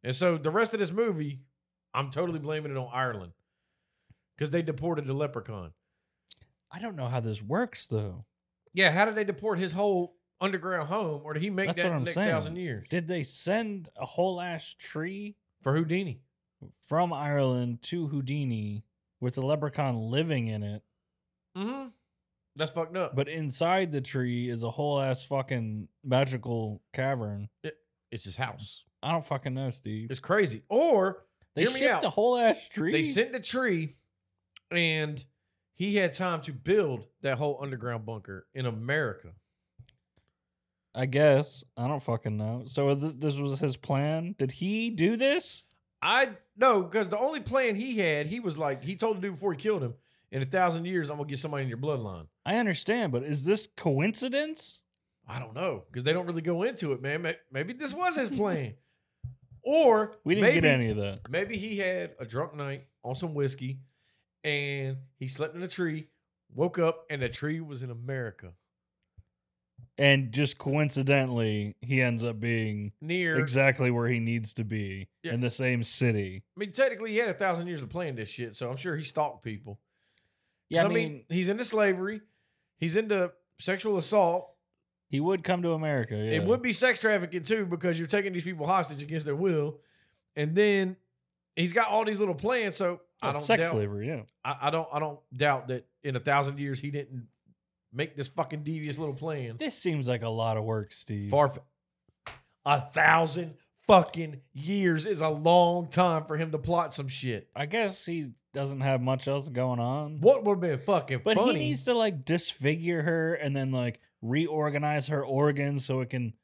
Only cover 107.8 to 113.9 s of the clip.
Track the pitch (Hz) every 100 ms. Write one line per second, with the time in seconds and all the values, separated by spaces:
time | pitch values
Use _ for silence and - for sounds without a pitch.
107.8 | 214 185 - 170 143 117 _ 139 139 139
108.8 | 135 131 123 131 139 139 143 123 127 123
109.8 | 120 139 151 156 190 269 208 196 175 135
110.8 | 160 185 135 131 214 190 233 220 - 135
111.8 | 254 240 220 160 131 170 - - 139 160
112.8 | 170 170 151 165 160 165 147 139 135 131
113.8 | 123